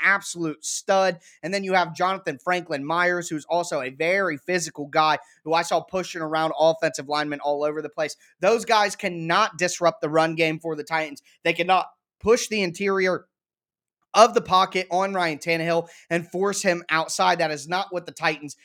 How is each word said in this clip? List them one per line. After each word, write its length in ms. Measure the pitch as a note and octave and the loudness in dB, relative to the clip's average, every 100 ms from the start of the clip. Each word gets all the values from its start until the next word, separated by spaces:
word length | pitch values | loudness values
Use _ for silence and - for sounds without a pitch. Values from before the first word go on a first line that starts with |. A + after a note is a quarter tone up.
absolute 600 | E3 G3 - E3+ E3 C#3+ - | 0 0 -2 -6 -6 -6 -8
stud. 540 | - - G3 F#3+ E3+ - _ | -8 0 2 2 -2 -10 _
And 100 | D#3+ | -6
then 100 | G3 | -4
you 100 | G3 | 0
have 220 | F#3 E3+ D#3+ | 0 0 0
Jonathan 440 | F3+ F#3+ F#3 C#3 | -2 -2 -6 -6
Franklin 400 | - F3+ F3 D3 | -2 -4 -2 -6
Myers, 460 | C#3+ E3+ F3 F3 E3+ | -4 0 0 0 -4
who's 160 | D#3 - | -8 -2
also 360 | E3 E3+ D#3 | -2 -2 -4
a 100 | C3 | -6
very 460 | C3+ E3 G3 F#3+ D3 | -4 0 0 0 -4
physical 500 | - F3+ D#3 - C#3+ | -4 -2 -4 -8 -2
guy 320 | D#3 D#3 D3 - _ | 2 2 0 -4 _
who 100 | D#3 | -2
I 80 | E3 | -2
saw 180 | E3 F3 | 0 -2
pushing 420 | D#3+ F#3+ F3 F3+ | -2 -6 -6 -8
around 320 | D#3 D#3 D#3+ C#3+ | -4 -2 -2 2
offensive 480 | D#3+ D#3+ D#3+ D3 C#3 | 2 2 -2 -4 -4
linemen 320 | D3 D3 C#3+ | -4 -2 -4
all 240 | C#3+ D3 | -2 -2
over 200 | D3+ D3+ | -2 -4
the 60 | D3+ | -8
place. 260 | - D3+ - _ _ | -6 -6 -8 _ _
Those 260 | F#3 A3+ G3+ | 2 2 4
guys 300 | A3 G3+ - | 2 2 0
cannot 640 | G3+ F3 E3 F3 G#3+ D#3+ | -6 -4 0 2 2 0
disrupt 420 | F3 - E3+ E3 | -2 2 2 2
the 80 | D#3 | 0
run 240 | D#3+ D#3+ | 2 2
game 260 | E3 D#3+ D#3 | 2 0 0
for 160 | E3 D#3 | -6 -8
the 80 | |
Titans. 380 | D3 D#3+ D#3 C#3+ - _ | -4 -4 -4 -8 -20 _
They 100 | E3 | -2
cannot 340 | E3+ E3+ F#3 - _ _ _ | 0 2 2 2 _ _ _
push 280 | G3+ B3 - | 2 2 2
the 160 | G#3+ | -2
interior 640 | F#3+ E3+ G3+ G3 F#3 E3+ - _ _ _ _ _ _ _ _ F#3+ | -2 -2 0 2 0 0 -6 _ _ _ _ _ _ _ _ 6
of 180 | A3+ | 8
the 80 | A3 | 6
pocket 460 | D#3 F#3 F#3+ F#3+ F#3 | 2 4 4 0 -2
on 240 | F3 G3 | 0 0
Ryan 240 | G3 E3+ C#3+ | 0 -2 -2
Tannehill 500 | E3+ E3 E3 E3+ E3 - _ | -2 0 0 0 -2 -10 _
and 180 | E3+ E3 | -4 -4
force 320 | F3+ G3 G3 | -2 -2 0
him 200 | G3+ F3 - | 0 -2 -2
outside. 480 | D#3+ D#3+ - F#3 F3 | -2 -2 0 2 2
That 140 | D#3+ | 0
is 160 | D3+ C#3+ | -2 -4
not 260 | F3+ F#3+ | -4 -4
what 140 | F3+ E3 | -8 -10
the 40 | |
Titans 460 | C#3 E3 D3+ D3 - | -4 -4 -4 -8 -16